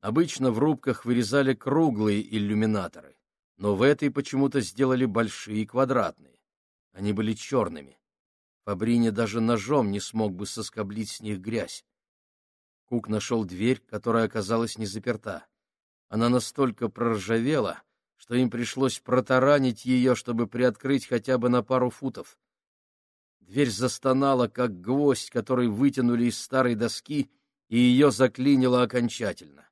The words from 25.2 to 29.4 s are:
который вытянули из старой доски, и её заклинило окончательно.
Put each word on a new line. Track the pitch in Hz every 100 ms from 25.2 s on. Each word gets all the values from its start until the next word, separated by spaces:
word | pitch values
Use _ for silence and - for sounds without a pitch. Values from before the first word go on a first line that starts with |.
| -
который | 123 107 127 123
вытянули | 104 139 - 120 120 120
из | 110
старой | - 131 123
доски, | 113 117 - - 151 135 _ _ _ _
и | 117
её | 123 123 143
заклинило | 107 127 - 131 139 127 123
окончательно. | 123 123 120 - 107 85